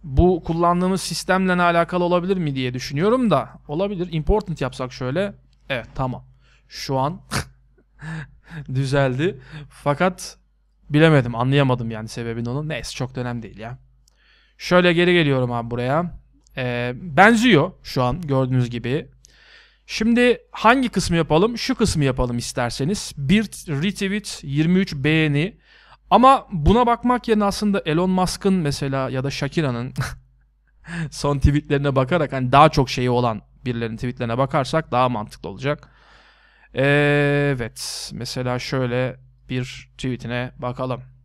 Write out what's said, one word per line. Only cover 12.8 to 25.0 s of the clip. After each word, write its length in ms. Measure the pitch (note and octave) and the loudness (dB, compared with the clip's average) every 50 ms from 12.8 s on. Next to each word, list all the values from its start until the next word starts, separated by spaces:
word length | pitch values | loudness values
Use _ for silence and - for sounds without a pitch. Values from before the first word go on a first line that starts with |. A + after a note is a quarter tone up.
| - - - | -10 -10 -8
çok 200 | - C3 B2 C3 | -8 -8 -6 -6
da 60 | C3 | -8
önemli 220 | B2 B2 A#2+ A#2+ A2 | -6 -6 -6 -8 -10
değil 140 | G2 G2+ | -12 -14
ya. 200 | F#2+ G#2+ A#2 B2 B2+ _ _ _ _ _ _ _ _ _ _ _ _ _ _ _ | -14 -14 -14 -14 -16 _ _ _ _ _ _ _ _ _ _ _ _ _ _ _
Şöyle 360 | _ - - F3+ F3+ F3+ F3+ E3+ | _ -2 4 4 6 6 6 4
geri 200 | E3 F3 F3+ F3+ | 4 4 4 6
geliyorum 380 | F3 E3 C#3+ C#3 C3 B2 A#2+ | 4 4 4 2 2 0 0
abi 200 | A#2+ A#2+ A#2 A#2 | -2 -4 -4 -4
buraya. 480 | A#2 A#2+ A#2+ B2+ C#3 D#3+ F3 F3 - - _ _ _ _ _ _ _ | -4 -4 -2 0 0 -2 -2 -4 -8 -14 _ _ _ _ _ _ _
Ee, 360 | - B2+ B2 A#2+ A#2+ A#2+ B2 B2 | -6 -6 -4 -4 -4 -4 -4 -6
benziyor 760 | B2+ - F3+ C#3 D#3+ F#3+ G#3+ A#3+ A3 A#3 B3+ G#3 C#3+ D3+ - - _ _ | -8 -10 -2 4 6 6 8 6 6 4 4 6 4 4 2 -4 _ _
şu 200 | - - C#3 B2 | -8 -4 -2 0
an 180 | B2 B2 F#3 | 0 -2 -4
gördüğünüz 480 | F3+ C#3+ C#3 C3 C3 B2+ C3 B2+ B2 A#2 | -4 -2 0 0 0 2 2 0 0 0
gibi. 400 | A#2 A#2 A2 A#2 B2+ E3 F#3 - _ _ _ _ _ _ _ - - - _ _ _ _ _ | -4 -6 -4 -4 -4 -4 -4 -8 _ _ _ _ _ _ _ -20 -20 -20 _ _ _ _ _
Şimdi 560 | - - - A3 A3+ A#3 A#3+ B3 B3 A3 - _ _ | -10 -6 -2 0 2 4 4 6 4 4 2 _ _
hangi 380 | - - - G#3+ B3 C#4 C4 A3 | -12 2 4 4 6 6 2 0
kısmı 280 | - G3 - - E3+ | 0 -2 0 2 0
yapalım? 400 | E3 D#3+ C3+ D3+ D#3+ F#3+ A#3 A#3+ | 0 2 2 4 2 2 2 0
Şu 180 | G#3+ - - B3+ | -4 -4 -4 0
kısmı 280 | - A#3 - - D#3+ C#3+ | 0 0 0 2 2 2
yapalım 340 | C#3 B2+ C3 B2+ A#2+ A#2+ | 2 2 0 -2 -2 -2
isterseniz. 760 | A#2+ A#2 - - C3 B2 A#2 - - C3+ D#3+ G#3 - - - - | -4 -6 -6 -4 -4 -4 -4 -2 -4 -2 -2 -2 -4 -6 -10 -8
Bir 260 | - C#3 C3 F#3 G#3+ A3 - - - - - D3+ C#3 D#3 | -6 0 2 2 2 2 -2 -10 -16 -10 -6 -4 -2 -2
retweet, 560 | G#3 F#3+ - G3+ F#3+ G3 G#3+ G#3 - - - - | -4 -4 -4 -4 -4 -4 -4 -6 -8 -14 -12 -10
yirmi 360 | C#3+ C3+ D3 D#3 E3+ F3+ F#3 | -4 -2 0 2 4 2 2
üç 160 | G3 - E3+ | 2 0 -4
beğeni. 640 | C#3 | -2